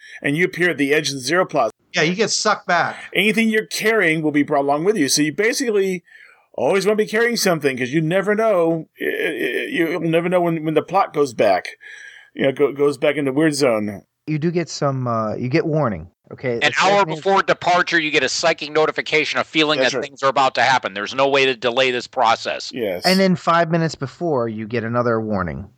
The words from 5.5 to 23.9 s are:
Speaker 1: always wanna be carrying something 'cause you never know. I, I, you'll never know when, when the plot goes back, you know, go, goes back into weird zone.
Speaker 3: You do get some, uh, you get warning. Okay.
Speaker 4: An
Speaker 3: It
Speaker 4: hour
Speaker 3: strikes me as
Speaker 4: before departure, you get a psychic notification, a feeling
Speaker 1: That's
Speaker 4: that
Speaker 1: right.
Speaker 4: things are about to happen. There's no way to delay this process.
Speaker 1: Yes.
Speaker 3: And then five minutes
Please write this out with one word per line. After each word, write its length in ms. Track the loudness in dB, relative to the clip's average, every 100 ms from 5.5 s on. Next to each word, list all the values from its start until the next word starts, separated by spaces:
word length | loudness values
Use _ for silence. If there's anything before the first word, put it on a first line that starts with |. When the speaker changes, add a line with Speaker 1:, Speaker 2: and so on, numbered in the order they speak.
| 0 0 0 0 -2 _ -20 -20 -20 _
Speaker 1:
always 340 | -2 0 2 2
wanna 100 | 0
be 100 | 0
carrying 300 | 0 0 0
something 400 | 0 2 0 -2
'cause 140 | -2
you 100 | 0
never 320 | 0 0 0
know. 540 | 0 2 2 2 0 -6 -6
I, 40 |
I, 600 | -4 -2 -4 -2 -4 -4 -4
you'll 320 | -2 -2 -2
never 280 | 0 0 2
know 120 | 0
when, 240 | 0 0
when 100 | 0
the 80 | 0
plot 300 | 0 0 0
goes 180 | 0 -2
back, 340 | 2 2 2 -2 -16 -20 -20 -20 -20 -16
you 100 | 0
know, 80 | 0
go, 200 | 2 0
goes 240 | 2 0 2
back 180 | 0 0
into 140 | 0
weird 220 | 2 2
zone. 480 | 4 2 2 -2 -8 _ _ -4
Speaker 3:
You 120 | -2
do 120 | 0
get 180 | -2 -4
some, 380 | -2 -2 -2 -2
uh, 280 | -2 -2 -4
you 120 | 0
get 180 | 0 0
warning. 440 | 0 0 -2 -10 _ -20
Okay. 220 | -8 -6 0
Speaker 4:
An 60 |
Speaker 3:
It 100 | 0 2
Speaker 4:
hour 180 | 2 4
Speaker 3:
strikes 60 | 2
me 60 |
as 60 | -2
Speaker 4:
before 220 | 0 0
departure, 580 | 2 0 2 2 2 0
you 100 | 2
get 120 | 0
a 40 | 0
psychic 420 | 0 0 -2 -2
notification, 680 | 0 0 0 -2 -2 0 -2
a 60 |
feeling 340 | -2 0 0 2
Speaker 1:
That's 120 | 0
Speaker 4:
that 60 | 0
Speaker 1:
right. 80 | -8
Speaker 4:
things 160 | -2
are 60 | 0
about 240 | 2 2 2
to 60 |
happen. 320 | 2 2 0
There's 200 | -6 -6
no 140 | 0 2
way 160 | 4 2
to 80 |
delay 360 | 0 -2 2 0
this 160 | 0 -4
process. 640 | 0 2 2 -2 -6 -8
Speaker 1:
Yes. 300 | -6 -4 -2 0
Speaker 3:
And 140 | 2
then 160 | 2 2
five 340 | 2 0 2
minutes 240 | 0 -2